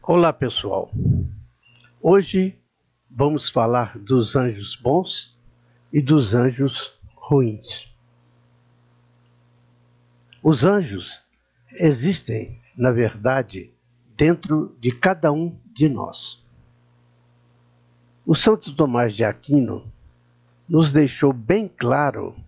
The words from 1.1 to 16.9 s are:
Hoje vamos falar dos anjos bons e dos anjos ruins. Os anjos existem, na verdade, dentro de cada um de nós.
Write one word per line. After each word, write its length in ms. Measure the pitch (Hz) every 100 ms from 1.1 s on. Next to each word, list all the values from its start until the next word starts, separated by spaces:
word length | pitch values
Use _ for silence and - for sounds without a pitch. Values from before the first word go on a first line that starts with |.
| - - - - _ _ _ _ _
Hoje 580 | 165 196 185 185 190 - _ _ _ _ _
vamos 400 | 123 143 151 -
falar 480 | 131 117 123 110 -
dos 380 | 101 131 110 139
anjos 400 | 123 101 101 -
bons 640 | 120 160 185 - - _ _ _ _ _ _
e 100 | 147
dos 320 | 131 156 107
anjos 640 | 117 127 123 135 - - _ - _
ruins. 760 | - 143 120 107 - - - _ _ _ _ _ _ _ _ _ _ _ _ _ _ _ _ _ _ _ _ _ _ _ _ _
Os 220 | 151 139
anjos 580 | 151 202 151 98 - - _ _ _ _ _
existem, 840 | - 160 127 151 190 - 110 120 - _ -
na 160 | 127
verdade, 840 | 117 110 104 113 135 123 95 85 _ _ _ _ -
dentro 580 | 151 170 - 156 - -
de 120 | 120
cada 400 | 120 185 185 156
um 280 | 147 170 - -
de 140 | - 151
nós. 580 | 113 - - - - _ _ _ _ _